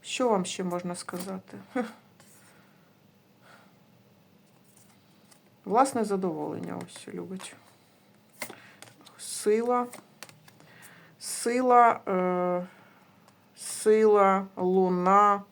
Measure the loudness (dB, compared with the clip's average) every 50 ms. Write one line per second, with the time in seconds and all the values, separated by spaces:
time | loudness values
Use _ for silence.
0 | _ -10 -6 -2 0 2 2 0 0 -4 -6 -8 -8 -6 -6 -6 -8 -8 -10 -10
1 | -12 -12 -12 -10 -10 -10 -12 -12 -14 -16 -20 -20 -20 -10 -8 -6 -6 -6 -10 -20
2 | _ _ _ _ -20 _ -20 -20 _ _ _ _ _ _ _ _ _ _ _ _
3 | _ _ _ _ _ _ _ _ _ -20 -20 -20 -20 _ _ _ _ _ _ _
4 | _ _ _ _ _ _ _ _ _ _ _ _ _ _ _ _ _ _ _ _
5 | _ _ _ _ _ _ -20 _ _ _ _ _ _ -2 2 2 2 2 0 -4
6 | -4 -2 -2 -2 -2 -4 -4 -6 -8 -8 -8 -8 -10 -10 -10 -10 -12 -14 -16 -20
7 | -18 -14 -12 -12 -12 -12 -12 -14 -14 -18 -20 -20 _ -20 _ _ _ _ _ _
8 | _ _ _ _ _ _ _ -16 -16 -16 -16 -20 -20 -20 -20 -20 -20 -20 -20 _
9 | -20 -20 -20 -18 -16 -12 -12 -4 0 0 0 0 0 0 -2 -2 -2 -4 -10 -18
10 | -20 _ _ _ -20 -20 -20 _ _ -20 _ _ -20 -20 -20 -20 -20 -20 -20 -20
11 | -20 -20 -20 _ -14 -12 -10 -6 -4 -2 0 0 2 6 8 8 8 6 4 2
12 | -2 -4 -2 0 0 0 0 0 0 0 -2 -2 -4 -8 -14 -20 -20 -20 _ _
13 | _ _ _ _ _ -20 _ _ _ _ _ -18 -14 -12 -12 -2 2 4 4 6
14 | 6 6 6 6 6 4 4 2 -2 -6 _ -4 -2 0 2 2 2 2 0 0
15 | 2 4 6 6 6 6 4 0 -4 _